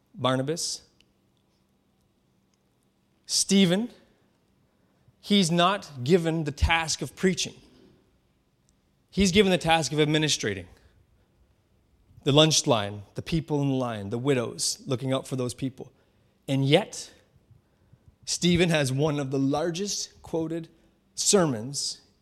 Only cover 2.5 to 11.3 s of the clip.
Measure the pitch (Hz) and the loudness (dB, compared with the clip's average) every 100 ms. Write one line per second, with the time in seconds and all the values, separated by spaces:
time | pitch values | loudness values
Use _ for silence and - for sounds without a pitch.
2.5 | _ _ _ _ _ _ _ - - - | _ _ _ _ _ _ _ -6 -4 2
3.5 | 196 185 185 240 - _ _ _ _ _ | 4 4 2 -4 -12 _ _ _ _ _
4.5 | _ _ _ _ _ _ _ - 202 165 | _ _ _ _ _ _ _ 0 2 2
5.5 | 175 180 202 - 135 123 180 165 165 147 | 2 2 0 -8 -8 2 2 2 -2 -4
6.5 | - - 165 160 - 147 - 185 170 - | -2 2 2 0 -6 -8 -2 -2 -2 -8
7.5 | - - _ - _ _ _ _ _ _ | -10 -20 _ -20 _ _ _ _ _ _
8.5 | _ _ _ _ _ _ 185 196 196 190 | _ _ _ _ _ _ 0 4 4 4
9.5 | 180 165 165 135 151 147 156 151 - 113 | 2 2 2 2 0 2 2 0 -2 -4
10.5 | 95 87 - _ _ _ _ _ | -6 -12 -20 _ _ _ _ _